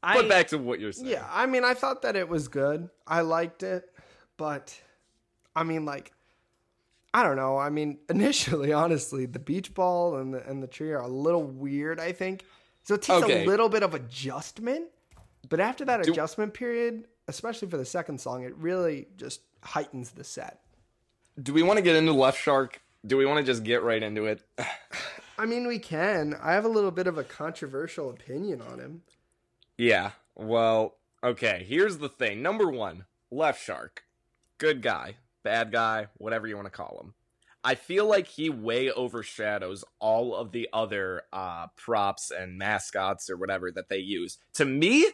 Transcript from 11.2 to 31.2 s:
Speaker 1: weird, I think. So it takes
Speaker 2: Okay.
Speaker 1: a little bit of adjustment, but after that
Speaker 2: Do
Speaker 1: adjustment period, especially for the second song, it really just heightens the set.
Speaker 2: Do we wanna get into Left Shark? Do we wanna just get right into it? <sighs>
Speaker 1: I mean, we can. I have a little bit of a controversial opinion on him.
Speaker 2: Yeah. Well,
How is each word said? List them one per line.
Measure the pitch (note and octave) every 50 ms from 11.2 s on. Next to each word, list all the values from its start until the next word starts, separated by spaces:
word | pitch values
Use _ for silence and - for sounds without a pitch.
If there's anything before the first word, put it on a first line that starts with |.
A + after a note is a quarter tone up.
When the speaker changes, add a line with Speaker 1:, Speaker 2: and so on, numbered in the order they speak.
| C#3+ D#3+ E3+ F3 D#3
Speaker 1:
weird, | C#3 C3 C3 C#3 C#3 C#3 C#3+ D3 D#3 E3 E3
I | E3 F3 F3+
think. | F3 F#3+ F#3 F#3+ F#3+ - - - _ _ _ _ _ _
So | - G#3
it | G3+
takes | - - F#3+ F3+ E3+
Speaker 2:
Okay. | A3 C3 A2 G2
Speaker 1:
a | F3
little | G3 G#3 A#3 A3
bit | G3 A3 G3+
of | F#3 D#3+
adjustment, | C#3+ B2 A#2 B2 C3 C3+ C3 B2+ C#3 D3+ - - - A3 A#3+ C4 D#4 E4+ E4 _ _ _ _ _ - - _ _ _ _ B2+
but | - D#3+
after | F#3 A3 B3+ - D4
that | C4 B3 A3+ F3
Speaker 2:
Do | D#3+
Speaker 1:
adjustment | E3 E3 D3+ D#3+ - - G#3+ G#3+ G#3+
period, | - B3 A#3+ A#3+ A#3 A#3+ A#3 A#3 A3 A3+ - _ _ _ -
especially | A#3+ - - A3+ A#3 A3+ - F#3+
for | E3+ D3+
the | C3
second | - - F3+ E3 - D3+ C3
song, | - B2+ B2 B2+ B2+
it | B2 -
really | - D#3+ E3 F3+ F#3 F3+ E3 D3+ C#3 - - - -
just | - - - - _ _ _ _ -
heightens | - - D#3 D3+ - - C3 B2 A#2
the | - - -
set. | - - - - - - _ _ _ _ _ _ _ _ _ _ _ _ _ _ _ _ -
Speaker 2:
Do | C3+ B2 C#3
we | D#3 E3
wanna | F3+ G#3 G#3+
get | F#3+ F3 E3
into | D#3+ D#3+ D#3+ D#3
Left | C3+ C3 C3 C3+ -
Shark? | - - C#3+ C3+ C3+ B2 - - _ _ _ _ _
Do | G#2+ C3 C3+
we | C3+
wanna | C3+ C#3+ D3+
just | D3 C3 B2+ A#2 A2
get | G#2+ A#2+ A#2+
right | - A#2 A2+ A2 A2
into | G#2+ G#2 G#2+ G#2+
it? | G#2+ G#2+ G#2 _ _
<sighs> | _ - - - - - - _ - - - - - - - - - -
Speaker 1:
I | G#3+ A3+
mean, | A#3 A#3+ B3 A#3+
we | A#3+ A3
can. | - - E3 D#3 E3+ G3 G#3+ F3 D#3 D3+ D3+ -
I | - D#3 F3
have | G3 G#3+
a | A3+
little | A3+ G#3+ G3+ F#3+
bit | E3+ F3 F#3 F3+
of | E3+ D#3
a | C3
controversial | - - - E3 D#3+ E3 - - C#3 C3+ C3+ D#3 E3+ - - D3+ C3
opinion | A#2 A#2 - - B2+ C#3+ F#3+ G#3 E3+ B2+
on | A2+ A#2+ B2 B2
him. | B2+ C3+ D3+ E3+ _ _ _ _ _ _ _ _ _ _ _ _ _ _ _ -
Speaker 2:
Yeah. | A#2+ A#2 A2 F#2+ F#2 G2+ - _ _ _ _
Well, | - G#2 A2 A2+ A#2 A2+ A2+ A2+ A2 A2 - - _ _ _ _ _